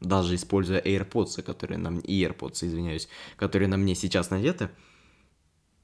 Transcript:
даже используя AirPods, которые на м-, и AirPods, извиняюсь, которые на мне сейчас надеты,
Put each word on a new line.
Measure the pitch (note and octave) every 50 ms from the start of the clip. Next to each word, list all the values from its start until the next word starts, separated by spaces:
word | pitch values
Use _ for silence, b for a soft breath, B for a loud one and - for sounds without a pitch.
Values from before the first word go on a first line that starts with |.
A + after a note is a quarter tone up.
даже | - F2+ G2 F#2+ F2+ F2 F2+
используя | F2+ - - G2+ G2 F#2 E2+ F#2 -
AirPods, | - F#2 G2 F#2+ G2 - - A#2+ F#2+ - - - -
которые | - - - - - - F2
на | F2+ F2
м-, | F2 F2
и | - - G2 F#2+ F2+
AirPods, | D#2+ - - - - - - F2+
извиняюсь, | F2 E2 E2 F2 E2+ D#2 D#2+ - B B B B B B B
которые | G2+ G2 - G2 G2 G2
на | F#2+ F#2+
мне | G2 G2 F2+
сейчас | - - F#2 - F#2+ F2+ -
надеты, | G2 F#2 G#2+ D#3 F#3 - G#2 F2+ - b b b b b b b b b b b b _ _ _ _ _ _ _ _ _